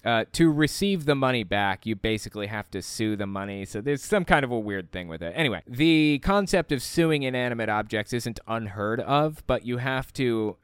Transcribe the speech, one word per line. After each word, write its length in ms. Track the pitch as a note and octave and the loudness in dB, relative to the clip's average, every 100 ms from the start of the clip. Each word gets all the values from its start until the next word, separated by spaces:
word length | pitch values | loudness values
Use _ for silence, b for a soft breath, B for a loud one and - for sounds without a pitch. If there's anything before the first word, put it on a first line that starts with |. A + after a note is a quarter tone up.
uh, 220 | A#2 A2+ - | 0 0 0
to 200 | - E3 | 4 4
receive 540 | D3+ D3+ - G3+ F#3+ D3 | 6 2 2 0 2 2
the 80 | |
money 300 | C#3 C3 B2 | 2 2 0
back, 420 | F#2 G2+ G2+ F#2+ A2 | 0 0 0 -2 -4
you 100 | G#2 | -2
basically 500 | A2+ A2 - G#2+ G2+ | -2 -2 -4 -8 -6
have 240 | G#2+ - | -6 -6
to 100 | F#2+ | -8
sue 340 | - - A2 G#2 | -8 -4 -2 -2
the 100 | G2 | -4
money. 380 | G2 G2+ G2 | -6 -6 -8
So 160 | G2 G#2 | -8 -6
there's 220 | C3 C#3+ | -2 -2
some 240 | - G#3+ F3 | 0 0 4
kind 180 | D#3+ | 2
of 60 | C3 | 2
a 80 | A#2 | -2
weird 340 | G#2 G2 E2+ | -2 -4 -6
thing 160 | F2+ F2 | -10 -10
with 140 | E2 | -8
it. 100 | E2+ | -6
Anyway, 280 | B2+ D3 F#2 - | -2 0 -2 -6
the 520 | B2 D#3+ D#3+ D3+ C#3 | 2 4 6 4 2
concept 520 | - G3+ F#3+ F#3 - | 2 2 2 0 2
of 100 | C3+ | -2
suing 400 | - - E3 D3+ | -2 2 4 2
inanimate 480 | C3 B2+ B2 A#2 A2 | 0 -2 -2 -2 -2
objects 420 | G#2+ A2 G#2+ G#2 | -2 -2 -4 -2
isn't 280 | B2 A#2 A2 - | -4 -4 -8 -6
unheard 540 | A2+ G#2+ G2+ G#2 A#2 | -4 -4 -4 -2 -2
of, 460 | A2+ C#3+ D#3 D#3 - | 0 2 0 -2 -4
but 180 | B2 | -2
you 140 | A#2 A#2+ | -2 -4
have 340 | C3 C3 - | -2 -4 -4
to 440 | - B2+ A2+ G#2+ - | -2 0 2 -2 -4